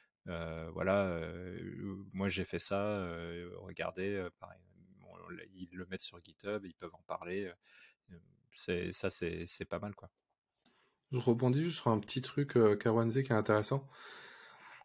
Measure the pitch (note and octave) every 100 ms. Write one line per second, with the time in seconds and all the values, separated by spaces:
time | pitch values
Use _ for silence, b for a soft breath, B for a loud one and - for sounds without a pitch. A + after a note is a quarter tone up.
0 | _ _ F#2 E2+ E2 D#2+ E2 F2 F#2 G2+
1 | F#2+ E2 D#2+ F2 F2+ F2+ F2+ F2+ G2 F#2+
2 | G2+ F#2 G2 F#2 F2 E2+ - G2 G#2 G#2
3 | F2 E2+ E2+ E2+ F2 F#2 F#2 F2 F2+ F#2
4 | G2 G2+ F2+ - F#2 F#2 F2+ F#2 F2+ F#2+
5 | F#2 F2+ F2 F2 F2 F#2 F2+ F2+ F2+ F#2+
6 | - F2 - - G2+ G#2 F#2+ - E2+ E2
7 | - E2+ F2 F#2 F#2 E2+ b b b b
8 | _ E2+ - _ _ - - F2+ F2 -
9 | F#2+ - E2+ E2+ E2+ - F2+ E2+ G#2 G2+
10 | - _ _ _ _ _ - _ _ _
11 | _ B2+ B2 A#2 B2+ C3+ E3+ D3+ A#2+ G#2+
12 | - C3 - - C#3+ B2 G#2+ G#2 A#2 A2+
13 | A2+ B2+ C3 A2 G#2 G#2+ G#2 C#3 B B
14 | B B B B B B B B